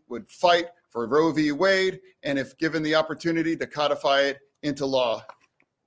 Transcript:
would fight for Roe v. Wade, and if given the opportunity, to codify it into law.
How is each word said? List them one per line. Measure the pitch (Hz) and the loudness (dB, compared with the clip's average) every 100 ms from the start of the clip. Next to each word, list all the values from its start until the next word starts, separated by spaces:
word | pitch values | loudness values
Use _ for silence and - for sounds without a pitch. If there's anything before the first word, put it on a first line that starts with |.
| _ | _
would | 117 - | -14 -12
fight | - 175 175 170 - _ | 0 4 4 2 -12 _
for | 117 113 | -8 0
Roe | 143 165 | 2 2
v. | 147 151 | 2 -2
Wade, | 147 190 190 190 175 - _ | 2 2 2 0 -4 -16 _
and | 143 139 | -4 -4
if | 131 - | -4 -4
given | 160 160 | -4 -2
the | 151 | 0
opportunity, | 156 160 147 170 165 160 151 | 0 0 -4 -2 -2 -2 -4
to | 139 | -6
codify | 147 147 143 147 139 | -2 -2 0 0 2
it | 139 143 _ _ | 0 -4 _ _
into | 151 143 135 | -8 -4 -2
law. | 131 120 110 - - _ _ _ _ | 0 0 -4 -10 -20 _ _ _ _